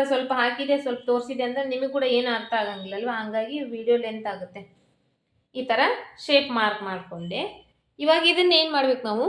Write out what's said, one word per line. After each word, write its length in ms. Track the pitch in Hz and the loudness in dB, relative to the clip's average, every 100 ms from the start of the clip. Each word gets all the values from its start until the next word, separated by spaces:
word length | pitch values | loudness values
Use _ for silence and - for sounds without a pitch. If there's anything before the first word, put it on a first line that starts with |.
| 269 | 2
ಸ್ವಲ್ಪ 260 | 262 262 | 0 0
ಹಾಕಿದೆ, 440 | 254 240 254 269 277 | 0 0 0 0 0
ಸ್ವಲ್ಪ 280 | 277 240 - | 0 -4 0
ತೋರಿಸಿದೆ 380 | 240 240 247 | 0 -2 -4
ಅಂದ್ರೆ 220 | 247 262 269 | -2 -2 -4
ನಿಮಗೆ 260 | 254 269 | -2 -2
ಕೂಡ 120 | 277 | 0
ಏನು 260 | 262 240 247 | 2 2 2
ಅರ್ಥ 220 | 226 226 | -2 -2
ಆಗಂಗಿಲ್ಲ 420 | 226 202 196 185 196 | -2 -2 -6 -8 -6
ಅಲ್ವಾ? 180 | 240 | -4
ಹಂಗಾಗಿ 460 | 226 214 220 226 294 | -4 -4 -4 -4 -4
ವಿಡಿಯೋ 340 | 247 226 226 240 | -6 -4 2 2
ಲೆಂತ್ 300 | 226 220 220 | 0 -6 -8
ಆಗುತ್ತೆ. 340 | 185 180 202 - _ _ _ _ _ _ _ _ 254 | -8 -10 -16 -20 _ _ _ _ _ _ _ _ -6
ಈ 80 | |
ಥರ 160 | 247 226 330 480 - - | -2 2 2 0 -8 -10
ಶೇಪ್ 320 | - 277 277 | 2 2 4
ಮಾರ್ಕ್ 320 | 240 214 202 | 0 0 -2
ಮಾಡ್ಕೊಂಡೆ. 580 | 196 185 - 170 175 220 381 - _ _ _ - | -6 -10 -10 -12 -8 -6 -8 -10 _ _ _ 0
ಇವಾಗ 280 | 294 330 339 | 4 4 4
ಇದನ್ನ 260 | 339 359 | 4 6
ಏನು 180 | 320 320 | 6 4
ಮಾಡ್ಬೇಕು 320 | 294 262 262 | 2 2 2
ನಾವು, 220 | 226 214 | 0 0